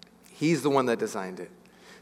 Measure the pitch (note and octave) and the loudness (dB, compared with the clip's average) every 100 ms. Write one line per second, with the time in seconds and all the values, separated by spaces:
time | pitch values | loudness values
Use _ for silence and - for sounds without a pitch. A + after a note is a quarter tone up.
0 | - - - - D3+ D#3 C#3+ C#3 B2 A2+ | -20 -20 -20 -2 0 2 2 2 2 0
1 | A2 G#2+ F#2 F#2 F2 - - - - - | -2 -6 -10 -10 -14 -18 -20 -20 -20 -20